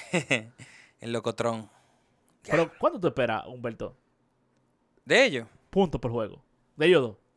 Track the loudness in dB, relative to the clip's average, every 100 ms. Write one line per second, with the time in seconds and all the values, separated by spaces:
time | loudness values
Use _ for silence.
0 | -4 -2 0 -2 -2 -18 -20 -20 -20 _
1 | -6 -4 -4 -2 -2 -4 -10 _ _ _
2 | _ _ _ _ -2 0 0 -2 -2 0
3 | -2 0 -2 -2 -6 -10 -10 -8 -12 -14
4 | _ _ _ _ _ _ _ _ _ _
5 | 2 4 4 0 -6 _ _ 0 0 -2
6 | -4 -4 -6 -10 _ _ _ 2 6 6
7 | 4 -4 _